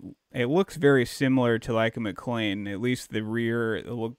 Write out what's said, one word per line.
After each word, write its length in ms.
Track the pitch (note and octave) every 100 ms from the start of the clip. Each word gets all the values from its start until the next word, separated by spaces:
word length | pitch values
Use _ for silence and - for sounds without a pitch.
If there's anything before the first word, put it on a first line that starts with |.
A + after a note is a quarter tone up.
| F#2 - _
it 140 | B2+ B2+
looks 300 | E3 G3 D3+
very 280 | C#3+ C#3 A#2+
similar 520 | - C3+ C3 A#2+ A2+
to, 120 | -
like, 240 | A2+ A2+ -
a 40 |
McLean, 680 | A2 F2+ - A#2 G#2+ G2 G2+
at 120 | G2
least 300 | B2 B2+ -
the 120 | A2+
rear, 580 | G#2+ A2+ A#2 A#2 A2+ G2+
the 120 | -
look, 220 | A#2 A2+